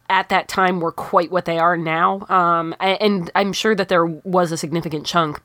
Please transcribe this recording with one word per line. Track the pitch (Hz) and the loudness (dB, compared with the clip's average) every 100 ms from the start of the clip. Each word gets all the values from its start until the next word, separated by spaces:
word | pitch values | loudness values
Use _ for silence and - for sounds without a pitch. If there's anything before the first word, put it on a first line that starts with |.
| - | -2
at | 190 185 | 0 2
that | 185 - | 0 0
time | - 185 180 | 0 2 2
were | 165 | -4
quite | - - 190 156 | -6 -2 0 0
what | 175 175 | -2 -2
they | 165 | 0
are | 170 170 | 2 2
now. | 160 160 190 196 185 | 0 0 0 -2 0
Um, | 185 170 170 165 - | 2 4 2 -2 -2
a-, | 190 190 | -2 2
and | 214 196 170 | 2 0 0
I'm | 185 202 | 0 0
sure | 180 220 | 0 0
that | 202 185 | 0 2
there | 180 | 2
was | 170 151 190 180 170 | 0 -2 -2 0 0
a | 165 | -2
significant | 156 165 165 151 - | -4 -4 -4 -6 -2
chunk, | 175 156 - | 0 0 -2